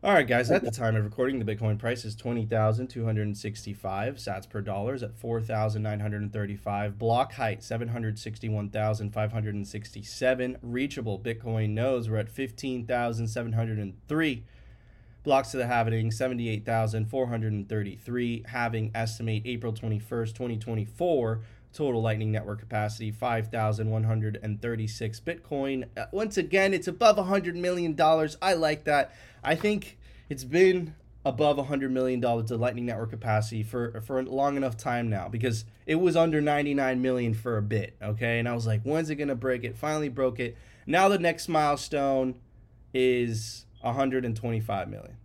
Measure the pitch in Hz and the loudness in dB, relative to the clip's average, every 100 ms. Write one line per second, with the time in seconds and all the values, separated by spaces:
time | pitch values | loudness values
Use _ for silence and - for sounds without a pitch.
0 | - 190 127 120 120 175 120 113 117 110 | 6 6 6 2 4 2 2 -2 2 2
1 | 104 107 131 135 107 104 110 107 117 - | 0 0 0 0 -2 0 0 0 0 -4
2 | 110 107 127 120 110 113 107 110 127 127 | -6 -8 -4 -2 0 2 4 2 -2 -4
3 | 113 107 104 101 107 104 - 101 95 95 | -2 0 -2 -4 -6 -8 -10 -8 -6 -4
4 | 110 139 107 95 101 107 101 98 107 135 | -4 -6 -8 -8 -8 -8 -6 -4 -4 -4
5 | 117 113 120 117 110 110 110 107 107 107 | -8 -8 -4 -4 -2 0 0 0 -2 -2
6 | 104 104 104 107 101 101 - 101 104 101 | -4 -4 -4 -4 -4 -4 -4 -2 -4 -2
7 | 113 117 135 - 120 98 - 117 117 117 | 2 2 2 -2 -4 -4 -6 -6 -4 -4
8 | 113 107 - 107 113 107 101 107 107 107 | -4 -4 -8 -8 -4 -2 -2 -2 0 0
9 | 104 107 107 113 107 104 101 113 110 - | -2 -2 -2 -2 -4 -4 -6 -8 -12 -14
10 | 107 - 127 127 127 127 120 120 139 135 | -14 0 2 2 0 -4 -6 -2 -2 -4
11 | 110 98 110 113 117 113 110 107 123 131 | -4 -4 -4 -6 -2 0 0 2 2 0
12 | 110 110 107 - 135 - 139 127 117 123 | 0 -2 -2 -4 -6 -4 -6 -4 0 0
13 | 120 113 113 117 117 110 113 107 101 92 | 0 0 -2 -4 -2 0 0 -2 -4 -8
14 | - 151 160 120 113 - - - - - | -4 0 0 0 -8 -20 -20 -20 -20 -20
15 | - - - 135 120 135 120 120 113 113 | -20 -10 2 2 4 -2 2 2 4 2
16 | 110 113 127 123 117 110 107 113 110 110 | 0 0 -2 0 -2 -2 0 0 2 0
17 | 110 135 127 117 110 104 101 107 101 95 | -2 0 0 0 0 -2 -2 -2 -4 -8
18 | - 123 120 117 113 123 117 113 110 113 | -6 -2 -2 -2 -6 -2 -2 0 -2 -2
19 | 113 110 113 110 113 120 117 110 113 107 | -4 -2 -2 -2 -2 -4 -4 -4 -2 -4
20 | 107 120 113 110 127 110 113 113 104 - | -2 -4 -4 -4 -4 -4 -4 -4 -4 -2
21 | 175 156 117 110 110 - - - 147 120 | 2 2 2 -2 -6 -18 -20 -4 0 2
22 | 110 110 110 107 101 104 - 107 107 107 | 0 0 0 -2 -2 -10 -4 -2 -2 -4
23 | 110 107 123 113 110 117 107 107 110 110 | -8 -4 -2 0 -2 0 0 2 0 2
24 | 110 110 110 107 110 104 117 113 110 110 | 2 2 0 -4 -4 -4 -4 -2 -4 -4
25 | 110 107 - 170 - 143 135 135 123 - | -6 -6 -8 -8 -6 -4 -2 -2 -6 -8
26 | 110 190 220 202 160 190 196 190 - 156 | -6 -4 -2 0 2 4 4 2 -2 6
27 | 233 180 185 196 175 175 180 180 170 147 | 6 6 4 2 0 -2 -2 0 0 4
28 | 156 160 156 151 185 180 156 151 156 143 | 6 6 4 0 2 4 2 2 2 2
29 | 135 - - - - 160 208 208 - - | 2 -2 -20 -8 0 2 2 0 -2 -16
30 | - - - 139 127 160 190 185 160 156 | -20 -20 -10 -10 0 6 8 6 0 -10
31 | - - 147 123 151 143 135 143 135 131 | -20 -4 -2 2 4 4 0 -2 0 0
32 | 127 127 120 117 113 120 120 123 120 107 | 2 2 2 0 0 0 0 0 -4 -4
33 | 113 110 113 107 107 113 107 127 117 113 | -6 -6 0 2 2 -4 -4 -4 -4 -6
34 | 110 131 131 131 143 143 135 110 - 120 | -4 -2 -2 0 2 2 -2 -2 -2 -2
35 | 117 104 85 113 123 110 - - - 160 | 0 -2 -4 -2 0 -2 -6 -16 -2 2
36 | 180 165 165 151 147 147 147 139 135 127 | 4 6 4 4 2 2 2 2 2 2
37 | 127 127 117 110 117 113 104 110 92 - | 2 2 0 0 0 -2 0 -2 -2 -8
38 | 101 107 120 117 120 120 113 110 113 156 | -6 -2 0 0 0 0 0 0 2 0
39 | 160 147 147 131 131 127 120 113 151 156 | 0 -2 -2 -2 0 0 -2 -4 -2 0
40 | 151 123 131 117 120 - - - - 165 | -2 0 0 0 -6 -6 -20 -18 0 6
41 | 196 202 170 165 - 160 147 143 - 147 | 6 6 2 0 0 2 4 2 -2 0
42 | 139 135 131 123 - - - - - 131 | 2 2 0 -2 -14 -20 -20 -20 -6 2
43 | 127 123 120 113 110 - - - 120 120 | 4 4 2 -2 -6 -12 -18 -6 -4 0
44 | 135 131 123 110 117 113 110 101 92 104 | 2 2 0 -2 -2 -2 -2 -4 -4 -8
45 | - - | -14 -18